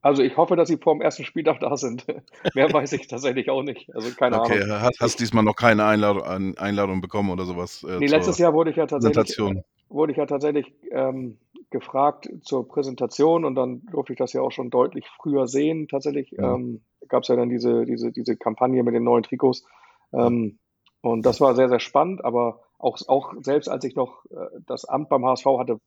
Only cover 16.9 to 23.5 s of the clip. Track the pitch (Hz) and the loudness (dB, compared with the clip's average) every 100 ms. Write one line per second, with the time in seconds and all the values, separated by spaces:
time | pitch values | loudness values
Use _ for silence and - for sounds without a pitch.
16.9 | _ - - - 123 120 123 120 117 120 | _ 0 0 2 2 2 0 2 2 0
17.9 | 117 117 117 117 110 - 107 127 127 120 | -2 -4 -4 -4 -2 -2 0 2 2 2
18.9 | 117 120 120 110 127 135 123 _ _ _ | 2 4 2 2 2 2 2 _ _ _
19.9 | _ _ 131 120 120 110 - _ _ _ | _ _ 0 2 2 -2 -6 _ _ _
20.9 | _ 123 117 120 113 139 123 131 123 - | _ -2 2 2 4 4 6 4 2 2
21.9 | 139 165 190 127 120 120 - _ _ 131 | 2 2 -2 -2 0 -2 -4 _ _ -4
22.9 | - - 135 - 185 135 | -4 0 0 0 -10 -2